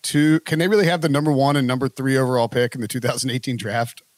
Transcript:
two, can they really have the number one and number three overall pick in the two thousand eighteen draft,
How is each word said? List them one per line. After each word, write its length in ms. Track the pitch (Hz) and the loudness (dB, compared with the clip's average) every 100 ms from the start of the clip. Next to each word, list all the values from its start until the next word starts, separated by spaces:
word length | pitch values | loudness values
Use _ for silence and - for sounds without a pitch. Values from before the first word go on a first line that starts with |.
two, 380 | - 147 151 156 | -2 2 4 2
can 180 | - 160 | 0 -2
they 80 | 180 | 2
really 200 | 214 170 | 2 2
have 140 | 170 | 2
the 60 | 160 | 0
number 220 | 143 151 | 0 2
one 240 | 135 139 | 2 2
and 100 | 143 127 | 2 0
number 200 | 127 131 | -2 -4
three 280 | - 135 131 | -4 0 0
overall 320 | 127 123 117 | 2 2 0
pick 260 | 123 120 | 0 -2
in 60 | 131 | -2
the 80 | 110 | -8
two 100 | 127 | -4
thousand 320 | 123 120 131 | -4 -4 -4
eighteen 260 | 123 - 117 | -4 -4 -6
draft, 460 | 104 117 120 - _ | -4 -4 -4 -8 _